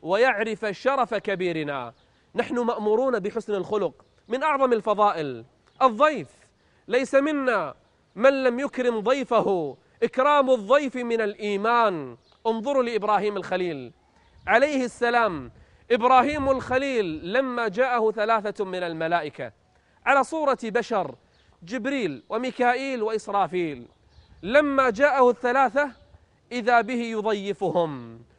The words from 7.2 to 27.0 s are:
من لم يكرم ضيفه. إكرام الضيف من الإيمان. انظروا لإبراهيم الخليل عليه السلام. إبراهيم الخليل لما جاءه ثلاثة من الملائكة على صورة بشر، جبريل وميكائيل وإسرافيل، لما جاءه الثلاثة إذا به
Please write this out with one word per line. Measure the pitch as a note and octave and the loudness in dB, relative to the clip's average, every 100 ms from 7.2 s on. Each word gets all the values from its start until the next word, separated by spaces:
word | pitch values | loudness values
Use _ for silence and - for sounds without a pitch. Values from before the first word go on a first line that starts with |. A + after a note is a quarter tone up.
| C#4+ D4 B3+ G#3+ D3+ - _ _ _ | 2 0 0 0 -2 -8 _ _ _
من | F#3 B3+ C#4 | 2 4 4
لم | C4 A#3+ | 0 0
يكرم | C#4 - B3 A3+ | -4 -2 -2 0
ضيفه. | G3+ C#4 B3 A3+ G3 F#3 C#3+ - _ - | 0 -2 2 0 2 -2 -4 -10 _ -4
إكرام | A#3 B3+ C#4 D4 C4 | -4 0 2 4 4
الضيف | B3+ G3 C#4+ C#4 B3+ | 2 4 2 2 -6
من | A#3+ A3+ | -4 -2
الإيمان. | G#3+ - G#3 G3 G#3+ A#3+ A3 E3+ C3 A#2+ _ _ A3+ | -2 -4 -4 -2 0 2 2 0 -8 -14 _ _ -4
انظروا | A3+ A3+ C#4 | -2 0 0
لإبراهيم | A#3+ A3 G#3 G3+ G#3 G3+ | 0 -2 0 0 0 -4
الخليل | - F#3 F3+ C#3+ A#2+ _ _ _ _ _ F3 | -4 -4 -4 -6 -12 _ _ _ _ _ 2
عليه | A3 D4 C#4 | 4 4 0
السلام. | B3 - A#3+ A#3+ A3 D#3 B2 - _ _ - | -4 -2 0 2 0 -2 -10 -18 _ _ -2
إبراهيم | A#3 A#3+ C4 C4+ D4+ C4+ | 2 6 6 4 0 0
الخليل | C4 - B3+ C#4 B3 F#3 D#3 E3+ | -2 0 -2 0 -2 -2 -6 -2
لما | A#3+ C4+ A#3+ A3+ | -2 0 -2 -4
جاءه | F#3 B3+ A#3+ A3 | 0 0 2 0
ثلاثة | G#3+ G#3+ A3+ G3+ G3+ | 0 0 0 0 -6
من | F#3+ F3+ | -6 -4
الملائكة | F3 D#3+ D#3+ F3 D3+ - B2 _ _ _ _ _ - | -6 -4 -2 -2 -2 -10 -14 _ _ _ _ _ 2
على | C#4 | 2
صورة | B3+ D#4+ C#4+ B3 | 2 -2 -2 -2
بشر، | A3+ G#3+ G#3 G#3+ D3+ A#2+ _ _ _ _ | -2 -2 -2 -2 -4 -10 _ _ _ _
جبريل | E3+ A#3+ A#3+ C#4 F#3 C3 - | -10 -6 -4 -2 -4 -6 -8
وميكائيل | A3 B3+ - A#3+ B3+ C4+ B3 | -6 -4 0 0 0 -2 -4
وإسرافيل، | G#3+ A3 - G3+ F3+ F3+ E3 C3 A#2+ _ _ - _ - | -4 -4 -2 -2 0 -2 -4 -6 -14 _ _ -20 _ -14
لما | F3 C#4 D4 C4+ C4 | 2 2 4 2 0
جاءه | G3+ C#4+ C4+ B3 | 2 2 6 4
الثلاثة | A3+ B3 C4 C4 B3+ C#4+ - _ - _ _ - | 4 0 2 2 0 -4 -6 _ -20 _ _ -10
إذا | B3 A3 A#3+ | -4 2 2
به | G#3+ B3 | 2 -4